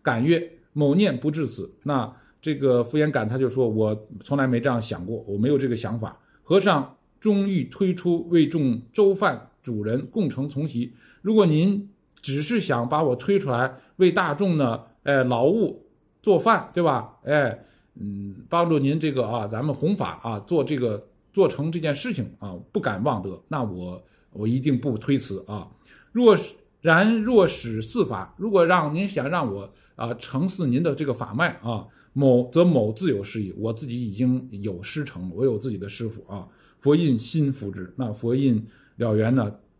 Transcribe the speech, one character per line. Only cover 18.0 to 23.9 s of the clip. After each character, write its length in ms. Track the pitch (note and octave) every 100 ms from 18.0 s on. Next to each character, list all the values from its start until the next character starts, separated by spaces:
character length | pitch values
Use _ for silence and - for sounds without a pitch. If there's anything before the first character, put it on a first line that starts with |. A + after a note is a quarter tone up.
| G2+ G2+ G2+ F#2 -
帮 200 | E3+ E3+
助 80 | D#3
您 220 | C3+ D#3
这 140 | D#3
个 120 | C3 A2
啊， 220 | A#2 G#2
咱 160 | A2
们 100 | D3+
弘 220 | C3 D#3 G3+
法 240 | F#2+ E2
啊， 180 | A2+ G#2
做 200 | - E3+
这 140 | C3 C#3+
个， 320 | A#2+ G#2 - _ _
做 160 | - F3
成 240 | - D#3
这 80 | E3
件 160 | D#3 C#3
事 160 | B3+
情 180 | D#3+ G#2+ -
啊， 200 | G2+ F2+ -
不 80 | -
敢 200 | C#3 G2 C3
妄 180 | A2+
得， 180 | F#2 F2+ _
那 160 | D3+
我， 400 | A2+ F2+ F2+